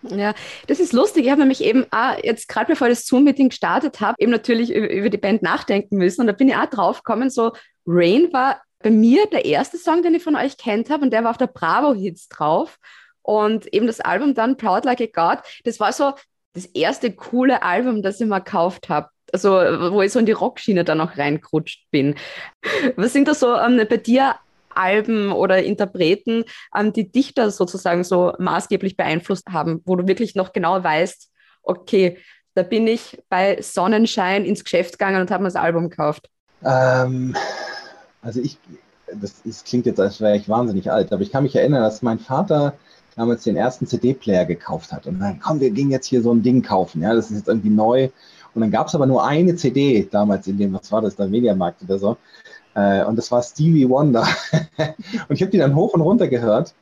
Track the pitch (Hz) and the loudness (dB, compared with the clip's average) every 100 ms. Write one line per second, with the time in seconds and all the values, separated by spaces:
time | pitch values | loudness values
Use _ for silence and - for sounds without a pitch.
0 | - 190 208 214 - - - 285 339 233 | -8 -4 -4 -4 -12 -18 -4 -2 0 2
1 | 415 359 254 285 269 262 - 233 247 214 | 2 2 2 4 4 2 2 2 2 -2
2 | 233 - - 226 - - - - 240 240 | -2 -2 -4 -6 -6 -4 0 2 2 0
3 | - 254 294 277 262 - 170 185 294 - | 2 4 4 4 2 2 -2 0 -2 -2
4 | 208 247 226 233 - 233 240 - 214 - | -4 0 0 0 0 0 0 0 -2 0
5 | 202 202 196 220 170 208 - 202 202 202 | -2 -2 0 0 0 -4 -2 -2 0 0
6 | 180 - 240 202 269 135 233 226 180 240 | 0 2 -2 4 2 4 -2 0 0 -2
7 | - 220 262 247 226 226 - _ - 175 | -4 -2 -2 0 -2 -2 -20 _ 0 2
8 | 170 220 339 269 262 - _ _ 220 220 | 4 4 2 2 0 -2 _ _ 2 6
9 | 226 277 427 - - - 277 339 - 330 | 6 6 4 0 0 0 -2 -4 0 0
10 | 349 330 339 294 277 - - 208 233 294 | 2 0 0 -2 -2 -4 -4 -4 -2 -2
11 | 277 226 226 240 254 - 165 190 294 226 | 0 0 0 0 -4 -2 -2 2 2 0
12 | 190 170 - - 151 165 320 - - - | -4 -8 -20 -4 0 0 -2 -10 -20 -20
13 | - _ - 214 208 220 - 196 233 226 | -20 _ -2 0 0 -2 -2 -2 -2 -2
14 | - 180 285 247 226 262 220 185 254 247 | -2 0 0 0 0 0 0 0 0 -2
15 | 226 - 165 269 - - - 226 208 - | -4 0 0 0 -6 -10 -10 -2 -2 0
16 | 285 277 _ _ _ - 185 - 160 277 | -2 -2 _ _ _ -18 -12 -2 -2 0
17 | 247 190 - 240 254 254 - 180 254 220 | -4 -6 -6 0 2 2 0 0 0 -2
18 | 196 202 226 196 190 196 175 185 - 151 | -4 -2 -2 -2 -2 0 0 -2 -4 -4
19 | 151 _ _ 190 202 190 175 156 175 202 | -4 _ _ 0 4 4 4 2 0 0
20 | 196 247 220 214 208 - - 185 170 156 | 2 2 2 0 -2 -4 -2 0 2 0
21 | 160 - 147 151 - 160 156 - _ 151 | -2 -2 -4 -4 -4 -4 -4 -16 _ 0
22 | 139 147 - - - _ - 415 285 247 | 0 -2 -10 -16 -18 _ -6 -2 -2 -2
23 | 214 285 285 294 247 240 240 247 214 233 | -2 2 2 2 2 2 4 2 2 -2
24 | 226 247 269 - _ _ _ - 185 208 | 2 2 2 -2 _ _ _ -2 0 0
25 | 214 226 202 185 185 185 - 208 196 185 | 0 -2 0 0 2 2 2 -2 -4 0
26 | 165 196 - 226 226 - - - 208 208 | 2 2 0 -4 -4 -10 -10 -2 -2 -2
27 | 196 240 277 - 220 196 180 185 180 175 | -2 0 0 0 -2 0 -4 -2 -2 -2
28 | 180 180 180 - 180 165 - 202 196 - | 0 2 0 0 -2 -2 -2 -4 -4 -4
29 | 165 160 - 190 - 175 160 160 175 185 | -2 -2 -2 -6 -4 -6 -4 -4 -2 -2
30 | 180 190 226 - 185 - 180 190 175 156 | 0 0 -2 -4 -4 -2 0 0 0 0
31 | 180 - _ _ _ _ - 180 - 202 | -2 -4 _ _ _ _ -6 -6 0 2
32 | 185 175 - _ _ - 180 226 226 233 | 2 0 -20 _ _ -4 0 0 0 -2
33 | - - _ 185 196 202 - - 180 214 | -6 -20 _ 0 2 0 -4 -2 0 4
34 | 226 - 185 196 196 208 - 175 175 - | 2 2 0 0 -2 -4 -2 -2 -2 -4
35 | 196 190 185 185 196 180 170 170 170 - | -2 0 0 -2 -2 -2 -2 -2 -4 -2
36 | 151 151 _ _ _ _ - 131 131 127 | -4 -4 _ _ _ _ -2 2 2 2
37 | 127 127 127 - - - - - - - | 0 -2 -4 -4 -6 -8 -12 -14 -18 -20
38 | - _ 110 117 131 - _ 80 _ _ | -20 _ -10 -6 -6 -10 _ -20 _ _
39 | - 104 101 - 113 113 - 123 117 101 | -18 -12 -12 -12 -16 -14 -6 -4 -2 0
40 | 98 104 107 104 104 110 123 98 92 - | -2 0 0 0 0 -2 -2 -4 -2 -2
41 | 95 95 98 135 139 131 131 143 110 107 | -2 -2 -4 -2 0 0 2 2 0 -2
42 | 120 113 - 131 196 151 143 139 _ _ | -4 -4 -4 -4 0 0 0 -4 _ _
43 | _ - 117 117 - 92 117 - 123 117 | _ -6 -2 -2 -2 -2 -2 -4 -6 -2
44 | 123 - - 92 87 85 - 80 - - | -2 -2 0 0 0 -4 -6 -10 -10 -14
45 | - 92 98 85 - 156 135 107 139 131 | -10 -6 -6 -6 -4 0 0 0 0 -2
46 | - 127 117 117 113 127 - 98 87 80 | 0 0 2 2 4 2 2 -2 -2 -4
47 | 87 117 110 107 101 113 104 107 110 127 | 0 0 -2 -6 -2 -2 2 2 4 2
48 | 135 - - - - - 110 107 156 170 | 0 -4 -20 -20 -12 -4 -2 0 -2 0
49 | 135 127 113 147 180 170 202 139 139 117 | 2 2 2 2 2 2 0 2 2 2
50 | - 104 104 98 - 98 101 95 - 107 | 2 0 0 0 -2 -2 -2 -4 -4 -2
51 | 110 - 98 107 120 98 85 - 90 95 | -2 -4 -2 0 2 0 -2 -6 -6 -2
52 | 98 117 _ - - - _ - 101 98 | -2 -4 _ -20 -20 -20 _ -2 2 2
53 | - 110 - 123 120 - 156 160 127 127 | 0 -2 -2 -2 -2 0 2 4 4 2
54 | 151 117 110 - - 160 - - 151 - | 2 2 0 -4 -2 -4 -4 -6 -6 -6
55 | - 214 - 143 190 196 139 143 208 - | -10 -10 -6 -4 0 2 2 2 2 2
56 | 160 220 170 123 117 107 160 _ | 2 2 2 0 0 0 0 _